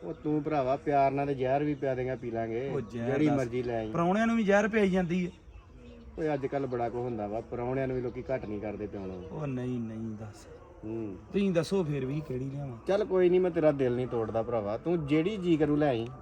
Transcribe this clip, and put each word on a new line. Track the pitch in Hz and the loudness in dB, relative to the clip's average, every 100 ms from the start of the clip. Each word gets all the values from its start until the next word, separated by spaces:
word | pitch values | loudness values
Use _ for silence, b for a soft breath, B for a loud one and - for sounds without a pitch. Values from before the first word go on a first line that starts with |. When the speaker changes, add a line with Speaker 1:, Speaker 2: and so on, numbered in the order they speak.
Speaker 1:
ਉਹ | 175 | -10
ਤੂੰ | 160 151 151 | -6 0 0
ਭਰਾਵਾ | 147 151 127 139 | 2 0 2 0
ਪਿਆਰ | - 143 139 | 2 4 4
ਨਾਲ | 135 143 | 4 -2
ਤੇ | 139 | 0
ਜ਼ਹਿਰ | 127 139 | 2 2
ਵੀ | 147 143 | 2 0
ਪਿਆ | 143 127 | 0 0
ਦੇਗਾ, | 127 127 | -2 -4
ਪੀ | 123 | -4
ਲਾਂਗੇ। | 113 113 113 139 | -4 -2 -2 -2
Speaker 2:
ਉਹ | 147 | -4
ਜ਼ਹਿਰ | 120 117 117 | -4 -4 -2
Speaker 1:
ਜਿਹੜੀ | 139 151 | 2 4
Speaker 2:
ਦੱਸ। | 139 | 4
Speaker 1:
ਮਰਜ਼ੀ | 120 123 | 0 -2
ਲੈ | 123 117 | -2 -2
ਆਈ। | 110 | -2
Speaker 2:
ਪ੍ਰਾਹੁਣਿਆਂ | 110 170 196 226 | 0 2 4 2
ਨੂੰ | 226 | 2
ਵੀ | |
ਜ਼ਹਿਰ | 202 196 208 | 4 4 4
ਪਿਆਈ | 220 202 | 2 2
ਜਾਂਦੀ | 185 180 180 180 | 2 2 0 -2
ਹੈ। | - - - - - - - - - | -6 -20 -20 -20 -20 -20 -18 -16 -6
Speaker 1:
ਓਏ | 156 | -2
ਅੱਜ | 147 135 | 0 -2
ਕੱਲ੍ਹ | 143 135 | -2 -2
ਬੜਾ | 123 120 | -2 -2
ਕੁਝ | 120 | -2
ਹੁੰਦਾ | 123 117 104 | -4 -4 -4
ਵਾ, | 107 | -4
ਪ੍ਰਾਹੁਣਿਆਂ | 113 120 127 131 131 | -6 -6 -2 -2 0
ਨੂੰ | 127 | -2
ਵੀ | |
ਲੋਕੀ | 120 113 - | -4 -6 -4
ਘੱਟ | 127 104 | -4 -4
ਨਹੀਂ | 104 | -6
ਕਰਦੇ | 107 101 101 | -6 -6 -6
ਪਿਆਉਣੋਂ। | 101 95 92 87 | -6 -8 -8 -10
Speaker 2:
ਉਹ | 156 147 | -8 -6
ਨਹੀਂ, | 127 123 123 | -4 -4 -4
ਨਹੀਂ | 113 110 113 107 | -6 -6 -8 -8
ਦੱਸ। | 110 101 - - - - 107 | -12 -14 -20 -20 -20 -14 -8
Speaker 1:
ਹੂੰ। | 113 110 92 - | -8 -8 -10 -4
Speaker 2:
ਤੁਸੀਂ | 190 202 | 0 2
ਦੱਸੋ | 170 160 196 | 2 2 0
ਫਿਰ | 165 147 131 | 0 -2 -2
ਵੀ | 147 151 | -4 -4
ਕਿਹੜੀ | 127 135 | -6 -4
ਲਿਆਵਾਂ? | 139 143 117 - | -6 -8 -10 0
Speaker 1:
ਚੱਲ | 196 214 | 0 2
ਕੋਈ | 185 180 | 4 6
ਨਹੀਂ, | 180 | 6
ਮੈਂ | 180 | 4
ਤੇਰਾ | 170 156 | 4 4
ਦਿਲ | 143 131 120 | 4 2 2
ਨਹੀਂ | 123 | 0
ਤੋੜਦਾ | 123 110 110 | 0 0 0
ਭਰਾਵਾ, | 113 117 101 113 | 0 0 0 -2
ਤੂੰ | 156 175 147 | 0 0 2
ਜਿਹੜੀ | 151 165 214 | 2 2 0
ਜੀ | 180 160 | 2 4
ਕਰੂ | 151 147 | 4 4
ਲੈ | 151 | 4
ਆਈ | 117 117 131 | 2 -2 -8